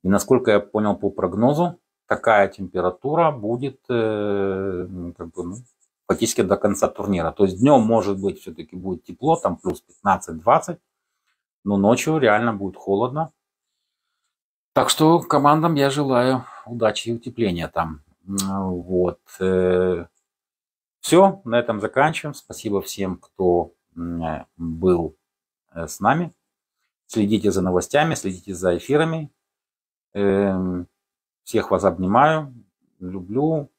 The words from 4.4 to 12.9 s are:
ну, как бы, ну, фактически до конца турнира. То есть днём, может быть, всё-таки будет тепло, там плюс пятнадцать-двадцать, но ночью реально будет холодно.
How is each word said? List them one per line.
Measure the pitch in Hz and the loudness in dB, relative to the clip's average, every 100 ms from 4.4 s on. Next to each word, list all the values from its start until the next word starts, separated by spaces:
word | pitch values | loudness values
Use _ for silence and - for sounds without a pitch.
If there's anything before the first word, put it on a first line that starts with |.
| 98 95 98 90 92 | -2 -2 -4 -6 -8
ну, | 92 87 | -10 -12
как | 87 85 | -12 -14
бы, | 90 | -10
ну, | 87 104 127 _ _ _ - | -10 -10 -18 _ _ _ -4
фактически | - 110 - | -2 0 0
до | 98 98 | 0 0
конца | 107 98 - | 0 0 -2
турнира. | - 98 92 95 | -2 -2 -2 -2
То | - | 0
есть | 98 92 | 0 2
днём, | 131 139 | 4 6
может | 110 113 101 98 | 6 2 0 -2
быть, | 95 90 | -4 -6
всё-таки | - 82 82 92 | -14 -16 -16 -12
будет | 92 90 | -10 -10
тепло, | - 82 139 160 | -12 -6 -2 0
там | - 82 | 0 -4
плюс | 90 - | -6 -8
пятнадцать-двадцать, | _ _ 98 92 - 80 - 151 160 170 _ _ _ _ _ _ _ _ | _ _ 0 0 -2 -4 2 2 2 -12 _ _ _ _ _ _ _ _
но | 98 101 | -2 2
ночью | 98 120 - 156 | 4 2 2 2
реально | 120 107 117 | 4 4 2
будет | 104 98 - | -4 -8 -10
холодно. | - | -2